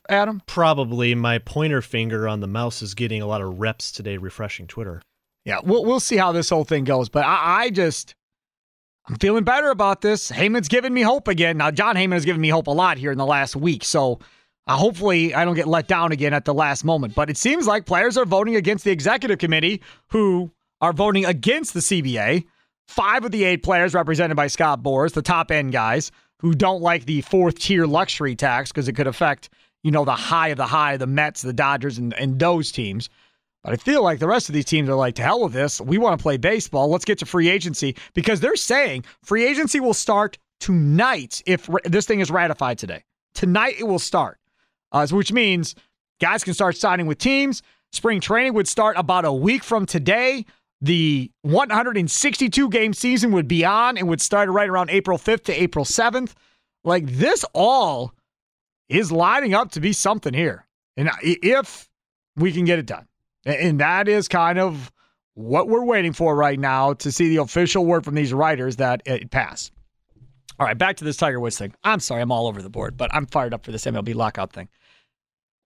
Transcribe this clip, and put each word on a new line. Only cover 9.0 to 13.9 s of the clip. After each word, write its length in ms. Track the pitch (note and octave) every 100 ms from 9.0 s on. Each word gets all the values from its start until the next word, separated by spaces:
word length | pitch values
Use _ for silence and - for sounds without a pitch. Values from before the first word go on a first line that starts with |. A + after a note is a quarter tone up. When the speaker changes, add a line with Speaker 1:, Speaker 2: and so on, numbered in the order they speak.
| -
Speaker 1:
I'm 100 | A#2
feeling 280 | G3 A3
better 260 | G#3+ C4+ D4
about 320 | A3 G3+ F#3+
this. 280 | G#3 G#3 -
Heyman's 380 | - G3+ A#3 D#3+
giving 260 | B3 B3+
me 80 | B3
hope 260 | A3 C#4 A#3
again. 300 | F3 E3 D#3+
Now, 140 | D3
John 240 | D3+ G#3 F#3+
Heyman 180 | F#3+
has 120 | F3 D3+
given 140 | E3
me 100 | D#3
hope 180 | D#3+ D3
a 40 |
lot 260 | D3 F#3 C#3+
here 140 | C#3+
in 60 | C3+
the 80 | C3+
last 300 | C#3+ C3+ C#3
week, 280 | E3 C#3
so, 360 | -